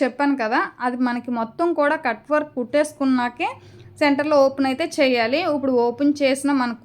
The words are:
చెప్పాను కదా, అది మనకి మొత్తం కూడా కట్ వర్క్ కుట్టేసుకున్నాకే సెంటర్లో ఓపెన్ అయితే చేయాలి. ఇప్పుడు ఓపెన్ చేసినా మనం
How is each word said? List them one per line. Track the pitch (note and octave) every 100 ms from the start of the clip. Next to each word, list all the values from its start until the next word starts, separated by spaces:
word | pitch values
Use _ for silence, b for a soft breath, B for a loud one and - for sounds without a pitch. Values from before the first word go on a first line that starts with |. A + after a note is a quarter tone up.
చెప్పాను | C#4 C#4 C#4+ C4+
కదా, | A3 C4 F#4+ - B3
అది | B3 B3+
మనకి | A#3+ A#3+ A#3+
మొత్తం | A3+ - E4+ D#4+
కూడా | C#4+ D#4 C4+
కట్ | A3 -
వర్క్ | D4+ D4+ -
కుట్టేసుకున్నాకే | A#3+ D4 D4+ - C4+ B3+ A#3+ A#3+ F#4+ C5 B B B -
సెంటర్లో | D4 C#4 D4 D4 C4+
ఓపెన్ | C4+ C4+
అయితే | C4 E4 D#4+
చేయాలి. | C4 B3 A3+ C#4+ F4+ D4
ఇప్పుడు | C4 B3 A#3+
ఓపెన్ | A#3+ D4 C#4+
చేసినా | C#4 C4+ C#4 C#4
మనం | B3 A#3